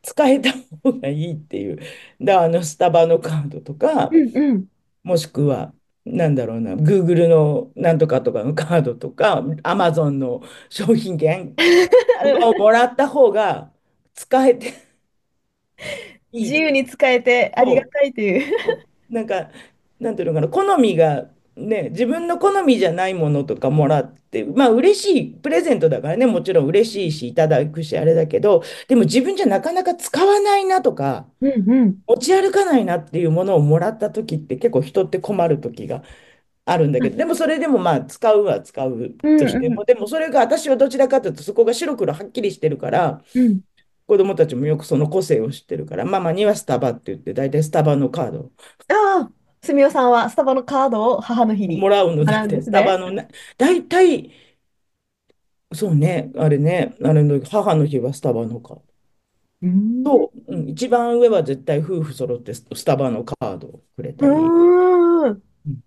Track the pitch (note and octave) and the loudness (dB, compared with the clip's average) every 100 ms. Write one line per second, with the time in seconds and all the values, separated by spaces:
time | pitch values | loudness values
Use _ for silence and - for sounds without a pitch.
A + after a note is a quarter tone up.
0 | - - C#4+ C#4 C4 - - D#3 C4 B3 | -8 0 2 2 0 -4 -16 -4 -4 -2
1 | C#3 D3 E3+ D#3 - - G2 D#2+ - - | -6 -6 -6 -10 -10 -10 -8 -10 -14 -20
2 | - _ - F#3+ E3 E3+ D#3+ - F3+ E3 | -20 _ 2 4 4 0 -4 -2 2 4
3 | E3 E3 D#3+ D#3 C#3+ D3 - C#3+ D4+ D4+ | 4 2 0 -6 -6 -12 -14 -4 -2 0
4 | - D#4+ B3+ A3+ D4 G#3 F#3+ _ _ _ | 2 2 2 0 0 0 -4 _ _ _
5 | F3+ E3+ D3+ - C#3+ A#2+ - _ _ _ | -4 -2 -2 -2 -2 -2 -6 _ _ _
6 | - - D#3+ C3+ A2+ A2+ A2 F#2 D#3 G3 | -8 -2 0 0 -2 -6 -6 0 2 2
7 | E3+ E3+ E3+ D#3+ D3+ C#3+ - - F3 D#3+ | 2 2 4 4 4 0 -6 -2 0 2
8 | D#3 C3 A#2+ A2+ A2+ D#3 D#3 F3 C3 A#2 | 2 0 0 -4 -4 -4 0 0 0 -6
9 | - - G#3+ D#3 - D#3 D#3+ G3 F3 D#3+ | -12 -2 0 0 -4 -6 -4 0 0 0
10 | D3 C#3 C3 B2 - - - - G3 A3+ | -2 -2 -4 -8 -12 -20 -16 -6 0 0
11 | F#3+ E3 D#3 C#4+ - - E4+ F4 F4 B4 | 0 -2 -2 -2 -8 0 4 4 6 4
12 | A#4+ A#4 C#5+ C5+ A#3 - G#3 A3+ B3 - | 4 0 2 2 2 4 4 4 2 0
13 | C#4+ C#4+ A#3+ G3+ G3+ C#3+ - _ _ _ | -2 4 4 4 -2 -4 -10 _ _ _
14 | _ - - B3+ C4 A#3+ - - _ _ | _ -20 -2 2 4 2 -4 -16 _ _
15 | _ _ _ _ _ _ _ _ C#5+ C#5 | _ _ _ _ _ _ _ _ -14 -14
16 | - - _ A#3 A3 D4+ D#4 C4+ C4 - | -16 -20 _ -8 -4 -2 0 0 -2 0
17 | C4+ B3 B3 B3 - - B3+ B3 - C#4+ | 2 2 2 2 0 2 2 2 0 -2
18 | C#4+ C4 G#3 F#3 C#4 G#4+ - B4 _ _ | -2 0 0 0 -2 -4 -4 -6 _ _
19 | _ A3+ A3 F#3+ D#3 - - _ _ _ | _ -8 -6 -6 -8 -18 -20 _ _ _
20 | A#3 A3 E3+ D#3 D3+ F#4 G4 F4+ A3+ E3 | -8 -4 -2 -2 0 0 2 2 2 4
21 | D#3+ C#3+ - _ _ - G3+ G#3+ D#3+ E3 | 2 2 -6 _ _ -14 -4 -4 -4 -2
22 | A#3+ E4 E4+ F4 G4 G4 E4 A#3+ F#3 E3+ | -2 -2 -4 0 0 2 2 2 2 0
23 | F#3 F#3 D3+ C#3+ C#3 - C3+ D3+ C#3+ D3+ | -4 -2 0 -2 -2 -4 0 2 2 2
24 | - _ _ A2 G#2 G#3 C4 A3+ F4 G4+ | -2 _ _ -8 -4 0 2 4 4 2
25 | G4+ D4+ - - D4 E4 E4 G#3+ D#3 B2+ | 2 0 -2 -10 -2 -2 0 0 2 0
26 | C#3+ F#3 B3+ F3+ F#3 E3+ C#3 F#3+ A3+ G3+ | -4 0 0 0 0 0 2 2 0 -2
27 | F3 D3+ A#2+ C#3+ D#3 C#3 D3+ D#3 D#3 D#3+ | -6 -6 -4 0 2 2 0 -6 -6 0
28 | D#3 E3 D#3 - G#3 F#3+ - - - B3 | 2 2 2 0 4 2 0 -18 0 2
29 | F#3+ A#3 C#4 F#4+ D#4+ G3+ D#4 F4+ F#4 F4 | 4 2 0 -2 0 0 -2 -2 -2 -4
30 | - C#4 G4 G4+ G4+ G4+ F#4+ F#4 D#4 - | -6 0 2 2 2 0 0 0 0 -2
31 | C#3 A#2+ - _ C4+ C4 G3 C4 A3 F#3+ | -4 -6 -10 _ -2 0 2 2 2 0
32 | - A#3+ B3+ F#4+ F#4+ G4 F#4+ C4+ F#3 F3 | -2 -2 2 2 2 0 2 0 0 -4
33 | D#3 D#3+ E3+ D#3+ F#3+ F3 D3 D#3+ F3+ A3 | -4 -4 0 0 2 2 4 2 0 -4
34 | G#3 A3 A3 D3+ - - A#3 - - G3 | -6 -6 -6 -8 -8 -2 0 0 -2 -2
35 | F#3+ F#3 - G3 E3+ C#3+ B2 A2+ G#2+ C#3 | -2 -4 -4 -2 -2 -4 -10 -12 -12 -12
36 | - - _ _ _ _ - C#3 D3+ B3+ | -14 -20 _ _ _ _ -4 0 0 0
37 | A#3+ - E4 C4 D#4 D#4 D#4+ B3 F3+ C#3+ | -2 -2 -4 -2 -2 -2 0 0 0 -2
38 | D#3+ - A3+ G#3+ G3+ G#2 - - C3 A#2 | -4 -2 2 2 2 -4 -6 -8 -8 -6
39 | A#2+ - D4+ D#4 C4 B3+ B3 A3 G#3 A#3+ | -10 -6 2 2 2 0 -2 -2 0 0
40 | G#3 D#4+ D#4+ C#4 C#4 D#4+ D4+ B3+ C4+ C4 | 0 -6 -2 0 2 0 0 2 2 2
41 | C4 C4+ F#3+ D3+ - G#3+ A3+ A#3+ E4 C4 | 2 2 -2 -8 -6 0 0 0 -4 -4
42 | F3 D3+ G3+ - G3+ D#3 D#3 C#3 - F3 | -4 -6 -10 -6 -6 -4 -4 -4 -2 0
43 | E3 - _ B3+ B3 F#3+ _ _ _ _ | -2 -4 _ 0 2 0 _ _ _ _
44 | - G3+ F#3+ E3 D#3 B2 D3 D3+ - D3 | 0 2 2 2 -2 0 -2 -4 -2 -2
45 | D3+ F#3 F#3 C3+ A2 - _ - D2+ - | 0 -2 0 -2 -2 -8 _ -10 -8 -8
46 | A2+ G3 E3+ F3+ G#3 G#3 - C3 C3 A#2 | -4 -2 -2 0 0 -2 -2 -2 -2 -6
47 | - G2 - G2 C3+ D3 D#3 E3+ D#3 C#3+ | -12 -12 -8 -6 -2 -2 0 0 2 2
48 | C3+ E3+ A#2+ D#2+ C3+ _ - _ - G4+ | -2 -4 -8 -10 -16 _ -20 _ -2 0
49 | G4+ F#4+ A#3 _ _ _ - C#4+ C#4 D4 | 2 0 -4 _ _ _ -2 2 2 4
50 | B3 A#3+ A3+ C4+ C4+ C4 B3 C#4 C4+ A3 | 2 2 2 -2 0 -2 -2 -2 0 0
51 | A3+ A3+ - A#3 A3+ G#3 F#3 D#3+ G3 G3+ | 0 -2 -4 0 0 0 -4 -2 2 2
52 | F3+ D#3 D3+ G#3+ G#3+ - A#3+ G3+ F#3+ F#3 | 2 0 0 0 -2 -4 0 2 2 0
53 | F#3 G3 - - - - C4+ F4+ - F4 | -4 -10 -12 -20 -20 0 2 2 0 4
54 | F#4 C#4 - _ _ _ _ _ _ _ | 4 2 -6 _ _ _ _ _ _ _
55 | _ _ _ _ _ _ _ D#3+ G#3 D3+ | _ _ _ _ _ _ _ -8 0 2
56 | D#3+ E3+ - - D#3 C#3+ D3+ F3+ A#3+ - | 2 -2 -6 -2 0 2 2 0 -2 -4
57 | C#3 D#3 D3 C#3 B2+ G#3 G3+ D#3+ D3 C3+ | 0 2 2 0 0 -2 2 2 0 -2
58 | B2 C#3 D3 A2+ A2+ A#2 - - _ _ | -4 -4 -4 -4 -6 -10 -16 -20 _ _
59 | _ _ _ _ _ _ F3+ F#3 G#3+ B3 | _ _ _ _ _ _ -2 0 0 -2
60 | C4 B3+ - - - F#3 D3+ D#3 B3 A#3+ | 2 2 2 -8 -12 -8 -8 -6 0 0
61 | A#3+ A#3+ A#3+ G3+ C3 C3+ - D3 D#3 F3+ | 2 2 4 2 0 -6 -2 -2 -2 -4
62 | D#3 - B2 A#2+ - - _ - - C3+ | -6 -8 -6 -6 -8 -16 _ -6 -2 0
63 | C3+ A2 - - - F2+ - - _ - | 0 -4 -8 -8 -8 -10 -16 -20 _ -14
64 | - - C#4+ D4+ D#4+ E4+ F4 F4+ F4+ F4+ | -14 0 2 2 2 4 6 6 4 4
65 | E4+ E4+ C#4+ G3+ _ _ D3 B2+ | 4 2 0 -4 _ _ -12 -12